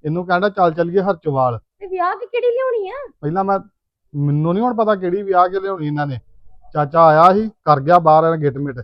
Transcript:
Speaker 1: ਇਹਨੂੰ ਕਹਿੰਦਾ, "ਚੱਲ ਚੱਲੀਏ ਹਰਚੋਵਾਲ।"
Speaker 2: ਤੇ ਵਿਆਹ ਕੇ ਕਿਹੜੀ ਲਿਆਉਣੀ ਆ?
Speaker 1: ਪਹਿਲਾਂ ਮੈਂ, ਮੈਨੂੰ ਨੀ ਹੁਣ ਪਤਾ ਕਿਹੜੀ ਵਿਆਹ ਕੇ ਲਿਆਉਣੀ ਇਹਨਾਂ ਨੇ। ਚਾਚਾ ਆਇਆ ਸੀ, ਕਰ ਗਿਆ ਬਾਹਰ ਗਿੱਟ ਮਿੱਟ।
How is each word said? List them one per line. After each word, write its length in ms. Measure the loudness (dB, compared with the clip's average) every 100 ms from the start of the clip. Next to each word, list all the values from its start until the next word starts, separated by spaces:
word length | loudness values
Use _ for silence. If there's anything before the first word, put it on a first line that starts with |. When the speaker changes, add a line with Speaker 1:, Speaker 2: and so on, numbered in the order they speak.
| -6
Speaker 1:
ਇਹਨੂੰ 200 | -6 -2
ਕਹਿੰਦਾ, 240 | -2 -2
"ਚੱਲ 240 | 0 0
ਚੱਲੀਏ 280 | 0 -2 0
ਹਰਚੋਵਾਲ।" 580 | 0 -4 -4 -2 -2 -4 _ _
Speaker 2:
ਤੇ 80 | -10
ਵਿਆਹ 280 | -4 -4 -6
ਕੇ 100 | -6
ਕਿਹੜੀ 220 | -2 -2
ਲਿਆਉਣੀ 420 | -2 -4 -4 -6
ਆ? 220 | -12 -16 _
Speaker 1:
ਪਹਿਲਾਂ 220 | -6 -4
ਮੈਂ, 160 | -2 -2 -4 _ _ _ _ -4
ਮੈਨੂੰ 380 | -2 0 0
ਨੀ 80 | 0
ਹੁਣ 140 | -2 0
ਪਤਾ 200 | 0 0
ਕਿਹੜੀ 260 | -2 -4
ਵਿਆਹ 260 | 0 2 2
ਕੇ 120 | 0
ਲਿਆਉਣੀ 280 | -6 -6 -6
ਇਹਨਾਂ 200 | -4 -6
ਨੇ। 120 | -8 _ -20 -20 -20 -10
ਚਾਚਾ 320 | -6 -2 4 6
ਆਇਆ 280 | 8 6
ਸੀ, 160 | 4 -2 _ 0
ਕਰ 140 | 0
ਗਿਆ 200 | 4 4
ਬਾਹਰ 380 | 6 4 4 0
ਗਿੱਟ 200 | -2 -4
ਮਿੱਟ। 200 | -10 -10